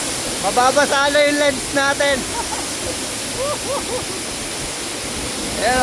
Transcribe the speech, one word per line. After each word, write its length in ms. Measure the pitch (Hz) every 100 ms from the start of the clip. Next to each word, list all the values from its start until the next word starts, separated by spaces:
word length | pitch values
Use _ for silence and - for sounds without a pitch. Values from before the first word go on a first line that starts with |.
| - - - -
Mababasa 640 | 185 208 254 269 285 285 285
na 120 | 285
yung 140 | 294 294
lens 260 | 294 262 -
natin. 440 | 277 277 277 285 262 - 466 - - - - - - 508 - - - 554 587 - 554 392 494 - 370 - - - - - - - - - - - - - -
Ayan, 140 | 214 254